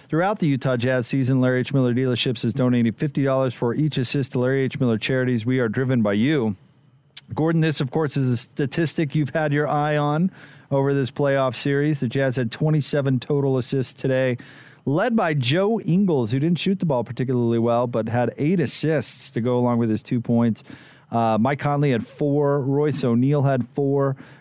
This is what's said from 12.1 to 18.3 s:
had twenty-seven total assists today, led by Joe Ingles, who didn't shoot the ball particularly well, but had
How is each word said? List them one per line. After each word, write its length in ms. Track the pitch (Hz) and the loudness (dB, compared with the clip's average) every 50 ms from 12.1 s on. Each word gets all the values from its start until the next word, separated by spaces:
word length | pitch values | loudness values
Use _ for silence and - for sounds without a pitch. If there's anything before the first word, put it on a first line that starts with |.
| - 135 139 135 123 | 0 0 0 0 0
had 140 | 135 127 117 | 0 -2 -4
twenty-seven 720 | - - 151 156 156 156 131 - - 147 135 139 135 127 | -4 -2 0 0 0 0 0 0 0 0 0 0 0 0
total 360 | - - 151 143 139 139 131 | 0 -2 0 0 0 0 0
assists 380 | 131 117 - - 135 131 - - - | 0 0 -2 -2 -2 -2 -2 -4 -4
today, 360 | - 135 131 131 131 131 123 117 - - - - - - - - _ | -2 0 0 2 2 0 -2 -4 -6 -14 -20 -20 -20 -20 -20 -10 _
led 300 | 135 135 165 202 254 233 | -2 0 0 0 0 0
by 180 | 214 196 170 156 | 0 0 0 0
Joe 460 | 147 123 117 139 175 196 208 233 214 | 0 0 0 2 2 2 2 0 0
Ingles, 520 | - - 160 185 208 185 160 135 120 104 123 | 0 0 2 2 2 2 2 0 0 0 0
who 80 | 135 | 0
didn't 180 | 139 165 180 147 | 0 0 0 0
shoot 200 | - 185 202 190 | 0 -2 -2 0
the 60 | - | 0
ball 180 | 165 139 123 113 | 0 0 -2 -2
particularly 540 | - 117 - 131 120 131 123 120 117 117 117 | -4 -6 -6 -4 -2 0 0 2 2 2 2
well, 280 | 113 117 117 117 123 | 2 2 2 2 0
but 220 | 120 117 117 110 113 | 0 -2 -2 -2 0
had 260 | 113 123 123 117 | 0 0 0 0